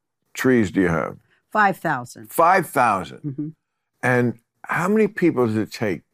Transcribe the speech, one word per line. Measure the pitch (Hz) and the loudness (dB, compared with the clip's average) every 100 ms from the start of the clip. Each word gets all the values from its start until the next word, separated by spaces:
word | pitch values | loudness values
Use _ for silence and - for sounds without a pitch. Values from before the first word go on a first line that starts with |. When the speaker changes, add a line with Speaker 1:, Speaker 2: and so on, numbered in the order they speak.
| _ _ _ | _ _ _
Speaker 1:
trees | - 131 123 95 | -2 2 4 2
do | 92 | 2
you | 87 | 0
have? | 80 50 - _ _ _ | 0 -4 -8 _ _ _
Speaker 2:
Five | 214 202 - | 0 2 0
thousand. | 165 131 120 110 107 | -4 -6 -8 -16 -6
Speaker 1:
Five | - 165 190 - | 2 4 2 0
thousand? | 143 120 98 82 62 | 0 2 0 -4 -12
Speaker 2:
Mm-hmm. | 151 135 151 - _ _ _ _ | -12 -10 -10 -14 _ _ _ _
Speaker 1:
And | 123 123 120 - _ _ | 0 0 0 -4 _ _
how | - 135 180 | -8 -4 0
many | 220 208 | 0 0
people | - 170 123 117 | 0 0 2 0
does | 110 | -2
it | 95 | -4
take | - 104 76 - | -4 -4 -6 -10